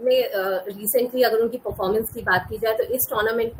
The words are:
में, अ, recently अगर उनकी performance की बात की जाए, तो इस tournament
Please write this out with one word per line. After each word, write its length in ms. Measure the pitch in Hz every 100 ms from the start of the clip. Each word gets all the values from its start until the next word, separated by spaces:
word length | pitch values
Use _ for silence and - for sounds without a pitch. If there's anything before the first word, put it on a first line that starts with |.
में, 280 | 247 254 240
अ, 360 | 202 190 185
recently 600 | 202 202 214 254 247 254
अगर 140 | 240 220
उनकी 180 | 233 247
performance 560 | 208 196 190 214 226
की 80 | 233
बात 240 | 196 185 -
की 80 | 214
जाए, 160 | 220
तो 100 | 220
इस 220 | 226 254 -
tournament 420 | 233 214 233 226 -